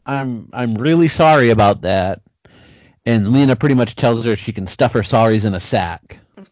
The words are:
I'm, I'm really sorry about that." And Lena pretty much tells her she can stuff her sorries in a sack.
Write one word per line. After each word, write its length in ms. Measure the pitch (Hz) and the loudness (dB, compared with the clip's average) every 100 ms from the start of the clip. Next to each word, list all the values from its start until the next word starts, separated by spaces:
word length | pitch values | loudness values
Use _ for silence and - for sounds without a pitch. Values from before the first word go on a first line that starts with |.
| - | -10
I'm, 440 | 139 135 117 87 | -8 -6 -10 -12
I'm 240 | - 120 110 | -8 -6 -4
really 320 | 135 165 165 | 0 2 2
sorry 420 | - 160 151 120 | 2 4 4 4
about 300 | 110 101 101 | 4 4 2
that." 420 | 87 95 92 95 _ _ _ _ _ _ _ _ | -2 -2 -2 -6 _ _ _ _ _ _ _ _
And 280 | - 117 101 | -2 0 2
Lena 240 | 131 139 123 | 2 2 2
pretty 180 | 147 | 0
much 220 | 127 113 - | 0 -2 -2
tells 280 | 127 117 | -2 0
her 120 | 117 104 | -2 -4
she 160 | - | -6
can 160 | 110 95 | -10 -12
stuff 240 | - 127 | -2 -2
her 80 | 120 | 0
sorries 420 | 101 120 113 110 | 0 2 2 2
in 100 | 104 | -2
a 40 | 92 | -4
sack. 600 | - 113 87 82 _ - _ - 190 | -4 -4 -4 -10 _ -20 _ -20 -20